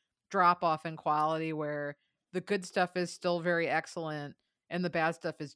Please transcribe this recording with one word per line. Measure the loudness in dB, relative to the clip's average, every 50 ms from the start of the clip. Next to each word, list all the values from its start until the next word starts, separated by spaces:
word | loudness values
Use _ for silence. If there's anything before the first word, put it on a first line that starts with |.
| _ _ _ _ _ -4
drop | 2 4 6 6 6 6 4
off | 2 2 2 -2
in | -6 -6
quality | -2 0 2 2 4 4 2 2 0 0 -2
where | -2 -2 -2 -4 -4 -4 -6 -8 -8 _ _ _ _ _ _ _
the | -8 -6
good | -4 -2 -2 -2 -2
stuff | -2 0 0 0 0 0
is | -2 -2 -2
still | -4 -4 -2 0 0 0
very | 2 2 2 2 2 2
excellent | 0 -2 -2 -4 -8 -8 -6 -6 -6 -6 -8 -10 -12 _ _ _ _ _ _ -6
and | -4 -2
the | -2 0
bad | 0 2 2 0 0
stuff | -2 -6 -6 -6 -6
is | -10 -12 -12